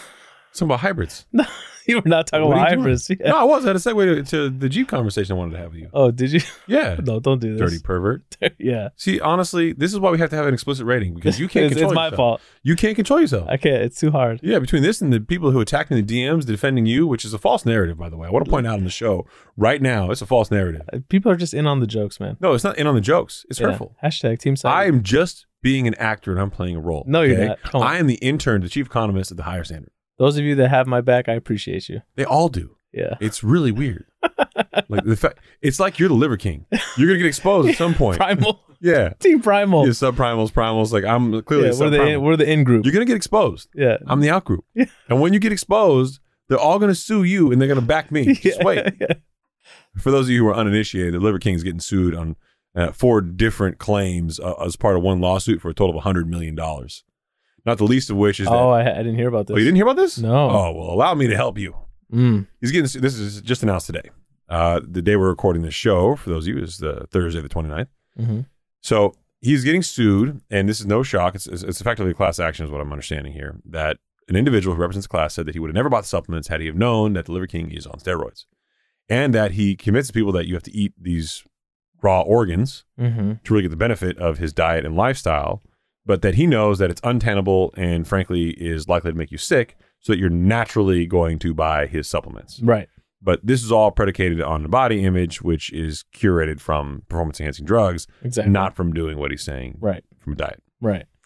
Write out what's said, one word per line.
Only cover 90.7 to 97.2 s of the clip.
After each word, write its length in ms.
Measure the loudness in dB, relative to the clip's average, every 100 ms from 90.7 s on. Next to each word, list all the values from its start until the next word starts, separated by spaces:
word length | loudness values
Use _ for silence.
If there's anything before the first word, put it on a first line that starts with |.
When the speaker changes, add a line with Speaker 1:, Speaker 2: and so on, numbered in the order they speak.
| 0 2 2 0
Speaker 1:
going 320 | 0 0 -2
to 160 | -4
buy 320 | -2 -2 -2 -2
his 220 | -6 -6
supplements. 520 | -8 -8 -16 -20 -4
Speaker 2:
Right. 260 | 0 0 -2 _ _ _
Speaker 1:
But 200 | -2 -2 0
this 200 | 0 2
is 40 |
all 220 | 2 4
predicated 480 | 2 0 0 -2 -2
on 220 | -2 -4
the 60 | -2
body 340 | 0 2 2
image, 380 | 2 2 -2 -4
which 320 | -4 -4 -4
is 320 | -10 -8 -10 -16 -2
curated 460 | 2 2 0 -4
from 420 | -4 -4 -4 -12 -8
performance-enhancing 560 | -6